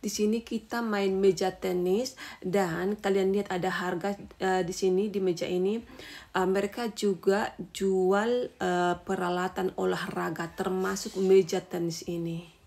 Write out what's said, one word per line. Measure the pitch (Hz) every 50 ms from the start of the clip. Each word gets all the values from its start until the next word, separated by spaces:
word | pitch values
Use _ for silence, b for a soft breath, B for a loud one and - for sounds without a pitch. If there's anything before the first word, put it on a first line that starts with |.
| -
Di | 214 -
sini | - 214 208 220 233 226
kita | - - 226 - - - 233 233
main | 226 214 202 196 196 190 190
meja | 196 196 185 170 196 185
tenis | 185 - - 185 180 180 180 180 185 208 254 262 - B B B B B
dan | - 185 175 202 196 175 160 170 175 196 208
kalian | 208 - 190 190 196 190 190 196
lihat | 202 202 -
ada | 190 180 170 185 185
harga, | 175 190 180 180 175 165 196 202 196 - - - -
eh, | - 190 185 185
di | 185 165
sini | 170 - - 190 185 185 202 214
di | 190 208
meja | 190 185 175 170 - 147
ini. | 180 180 185 190 214 226 233 B B B B B B B B B _
Eh, | 185 185
mereka | 185 190 202 196 202 - - 240 233 214
juga | - - 202 196 175 - 196 196 202 226 - - - 185 - -
jual, | - 190 190 190 185 185 180 196 202 214 233 240 247 247 - -
eh, | - 190 185 180 180 180 175 175 175
peralatan | - - 190 190 185 180 175 180 180 185 185 - 185 185 185 -
olahraga | 190 185 180 170 165 208 214 190 180 180 165 - 170 165 165
termasuk | - 185 190 185 185 185 185 196 196 - 220 - 185
meja | 190 185 190 190 190 165 - 185
tenis | 180 - - 180 170 170 165 - -
ini. | - 175 170 170 165 165 170 175 - - - _